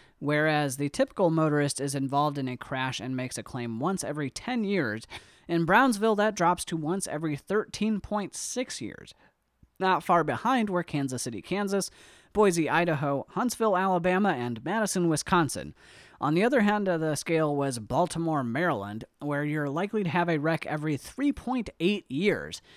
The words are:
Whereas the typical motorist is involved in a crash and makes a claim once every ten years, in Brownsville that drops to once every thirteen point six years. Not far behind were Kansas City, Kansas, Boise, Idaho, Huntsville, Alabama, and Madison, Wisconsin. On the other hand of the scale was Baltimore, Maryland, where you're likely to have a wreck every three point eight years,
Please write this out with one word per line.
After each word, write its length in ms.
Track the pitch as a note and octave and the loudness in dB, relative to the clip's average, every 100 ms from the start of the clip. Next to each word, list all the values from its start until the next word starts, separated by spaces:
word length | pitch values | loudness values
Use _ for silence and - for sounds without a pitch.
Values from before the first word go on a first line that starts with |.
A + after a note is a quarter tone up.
| - _ | -20 _
Whereas 580 | C#3 D3+ D#3 D3+ C#3+ C3 | 0 2 4 2 0 -2
the 100 | C#3+ | -4
typical 420 | - C#4 - F3 | 0 -2 2 2
motorist 520 | D#3+ D#3 D3 C#3+ - | 4 4 4 2 0
is 140 | C#3 C#3 | -4 -2
involved 420 | C3+ C#3+ D3+ C#3+ | 0 2 0 0
in 100 | C3 | -4
a 80 | B2+ | -6
crash 460 | - C3+ C3 B2+ | -6 -4 -4 -4
and 120 | B2+ | -6
makes 240 | C3 B2+ - | -4 -4 -6
a 60 | |
claim 360 | - B2+ A#2+ A2+ | -8 -6 -6 -2
once 260 | D#3+ F#3+ - | -2 -2 -4
every 240 | D3 C#3 | -4 -6
ten 340 | - - B3+ | -6 -6 -2
years, 420 | G3+ G3+ B2 A2 - - - - - | 0 0 0 -4 -8 -16 -18 -20 -2
in 160 | E3+ E3 | 0 4
Brownsville 500 | G#3 C4+ G3+ A3 G#3 | 6 6 4 2 4
that 200 | G#3+ G#3 | 2 2
drops 280 | F3+ F3 - | 2 2 -2
to 120 | D#3+ | -4
once 300 | D3+ F#3+ - | -2 -2 -4
every 280 | D3+ D#3+ C#3+ | -4 -4 -4
thirteen 640 | - G#3 - - G#3+ G#3 | -2 -2 -2 -2 -2 -2
point 360 | - G#3 F#3 - | -2 -6 -6 -8
six 440 | - B3 B3+ - | -8 -6 -6 -8
years. 340 | G2+ - - - _ _ _ _ - - | -10 -12 -18 -20 _ _ _ _ -20 -4
Not 220 | F#3 A#2+ | 0 0
far 220 | - E3+ | 4 2
behind 460 | D3+ A#2 A#3 C4 G#3 | 2 0 0 2 2
were 140 | F3 | -2
Kansas 400 | - D3 C#3 B2 | -2 -2 -2 -4
City, 180 | B2 G#2+ | -6 -8
Kansas, 500 | - F#3+ G3+ G3 - - - - _ | -4 -2 0 0 -2 -8 -20 -20 _
Boise, 380 | G3+ G3+ E3+ C#3+ | 4 4 4 2
Idaho, 560 | D3+ E3+ D3 D3 C#3 - | 2 2 2 0 -2 -4
Huntsville, 440 | F#3 A#3+ - A3 F#3 | -4 -4 0 2 2
Alabama, 540 | F#3+ F3+ F3+ F#3 G3+ | 2 2 2 2 2
and 340 | C#3 A#2+ A2+ | 0 -2 -6
Madison, 460 | - A3 G#3 F#3 E3+ | -4 -2 0 2 2
Wisconsin. 680 | D3+ - F3+ D3 F#2 C#2+ - - - - - | 2 2 2 2 -2 -10 -14 -20 -20 -20 -4
On 140 | C#3 D#3+ | 0 2
the 80 | |
other 180 | A#3 C4+ | 4 4
hand 260 | G#3 G#3 F#3+ | 4 2 0
of 140 | E3+ | 0
the 140 | D#3 D3 | 0 -2
scale 400 | - D#3+ D#3 C#3+ | 0 0 2 0
was 240 | C#3 A#2+ | -2 -4
Baltimore, 640 | G#2 B2+ F3 E3 E3 D3+ | -2 0 0 0 0 0
Maryland, 600 | B2 B2+ F3 A#2 G2+ G#2+ - _ | 0 0 0 0 -4 -8 -12 _
where 220 | C#3+ C#3+ | -4 -2
you're 280 | D3 D3+ C#3+ | -2 -2 -2
likely 320 | D3+ G3 A3 | -2 -2 -2
to 60 | F3+ | 0
have 180 | F3 E3+ | 0 2
a 80 | D#3 | 0
wreck 300 | D#3 E3 - | 0 -2 -2
every 280 | D3+ D#3 C#3+ | -4 -2 -4
three 380 | - - C#4+ | -6 -2 -2
point 380 | - - B3+ G#3 - | -2 -4 -4 -4 -2
eight 260 | F3 G#3 - | 0 0 -2
years, 500 | C3 G3+ B2 D2+ - - | -2 0 0 -4 -12 -16